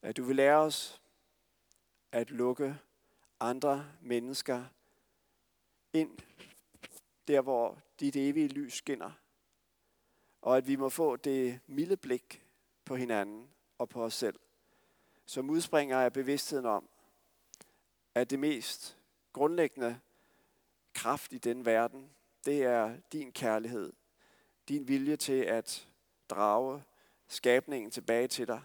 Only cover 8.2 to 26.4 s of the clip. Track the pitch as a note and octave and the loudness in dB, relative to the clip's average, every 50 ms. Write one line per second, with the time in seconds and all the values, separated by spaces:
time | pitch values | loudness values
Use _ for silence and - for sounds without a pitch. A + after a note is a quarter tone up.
8.2 | C3+ C#3 C#3+ D#3+ D#3 C#3+ C3+ C#3+ D3 B2 - - - - D3 A2+ E2 G2 D#3 - | 0 0 2 2 0 0 0 -4 -8 -8 -10 -10 -6 -6 -6 -6 -6 -12 -14 -16
9.2 | _ _ _ _ _ _ _ _ _ _ _ _ _ _ _ _ _ _ _ _ | _ _ _ _ _ _ _ _ _ _ _ _ _ _ _ _ _ _ _ _
10.2 | _ _ _ _ - - B2+ C3 B2+ C3 C#3 C3+ C3+ C3+ - - E3 D3+ B2+ B2 | _ _ _ _ 0 4 4 4 4 2 -2 -2 -2 -4 0 0 0 0 0 0
11.2 | - D3 C#3 C3+ B2+ B2 A#2+ B2+ _ - C#3+ C#3 D#3 E3+ F#3+ F#3 - C#3 B2 B2 | -2 -2 0 2 0 0 -2 -6 _ -10 -4 -4 -2 -2 -2 -4 -2 -4 -4 -4
12.2 | - _ - - _ _ _ _ _ _ _ _ _ - C3 B2+ B2+ A#2+ A#2 G#2 | -4 _ -20 -20 _ _ _ _ _ _ _ _ _ -8 -6 -4 -2 -2 0 0
13.2 | G2 G2+ G#2 A2 A#2+ C#3 _ _ _ _ _ _ B2 A2+ - B2+ A#2 A2+ A2+ - | -2 -2 -6 -16 -16 -20 _ _ _ _ _ _ -6 -6 -4 -4 -4 -4 -2 -2
14.2 | - A2 F#2 - _ _ _ _ _ _ _ _ _ _ _ _ _ _ _ _ | -2 -2 -2 -4 _ _ _ _ _ _ _ _ _ _ _ _ _ _ _ _
15.2 | _ - - C#3 C3 C3+ D3+ E3 E3+ - - D#3 C#3+ C#3 C3 C3 C3 B2 A#2 C3 | _ -12 -8 -6 -4 -2 -2 -2 -2 2 2 2 2 4 2 2 2 2 2 0
16.2 | C3+ B2+ C#3+ C#3+ - - D#3 C#3+ B2+ A#2+ G#2+ G2 - - _ _ _ _ _ _ | -2 0 -2 -2 -2 -4 -4 -2 0 0 -2 -2 -2 -8 _ _ _ _ _ _
17.2 | _ _ _ _ _ _ _ - - _ _ _ _ _ _ _ _ _ _ A#2 | _ _ _ _ _ _ _ -20 -20 _ _ _ _ _ _ _ _ _ _ -2
18.2 | B2+ A#2 C3+ C3+ C#3 D3+ D3+ A#2+ G#2+ - - - - - - _ _ _ _ _ | 0 0 0 0 0 0 -2 -2 -4 -8 -8 -10 -12 -16 -18 _ _ _ _ _
19.2 | _ _ _ - C#3 D3+ E3 F3 E3 C#3+ - C#3 B2+ A#2+ A#2+ A#2+ _ _ _ _ | _ _ _ 0 0 2 4 2 2 0 0 -2 -2 -2 -2 -4 _ _ _ _
20.2 | _ _ _ _ _ _ _ _ _ _ _ _ _ _ _ - - A2+ C#3 D3 | _ _ _ _ _ _ _ _ _ _ _ _ _ _ _ -6 -2 -2 -2 -2
21.2 | - - - B2+ - A#2+ A#2+ B2+ B2+ A#2 A2+ A2+ A#2 A#2+ - C3+ C3+ C#3+ C#3+ _ | -4 -10 -14 -4 -2 -2 -2 0 2 4 4 6 4 4 0 -6 -18 -20 -20 _
22.2 | _ _ _ _ - C#3+ C#3+ D3 C3+ B2+ B2 A#2 A2 A2 A#2 D3 - _ - D#3 | _ _ _ _ -2 0 2 2 4 4 4 4 2 0 -2 -8 -16 _ -10 -8
23.2 | D3 B2+ - - C3+ A#2 A2 A2 A2+ A2+ B2 A2+ F#2+ D2+ - _ _ _ _ _ | -8 -8 -10 -4 0 0 0 0 0 -2 -6 -6 -6 -8 -10 _ _ _ _ _
24.2 | _ _ _ _ _ _ _ _ _ - C#3 D3 C#3 B2+ C#3 C3+ C3+ C#3+ D3+ D3 | _ _ _ _ _ _ _ _ _ -4 -4 -4 0 0 0 0 2 0 0 0
25.2 | - - C3+ C3 B2 F2 G#2+ A2+ A2 - - - - - _ _ _ _ _ _ | 0 0 2 2 2 2 0 -2 -2 -4 -8 -10 -12 -18 _ _ _ _ _ _
26.2 | _ _ - F#2+ | _ _ -2 2